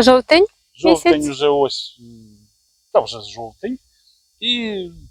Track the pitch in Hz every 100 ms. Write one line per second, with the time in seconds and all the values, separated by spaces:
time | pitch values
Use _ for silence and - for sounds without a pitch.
0 | 233 254 - 320 415 - _ _ 320 320
1 | 349 151 147 135 147 143 135 - - -
2 | 117 117 110 104 107 _ _ _ _ -
3 | 110 113 101 - 113 110 214 262 _ _
4 | _ _ _ _ 226 240 226 202 180 170
5 | 135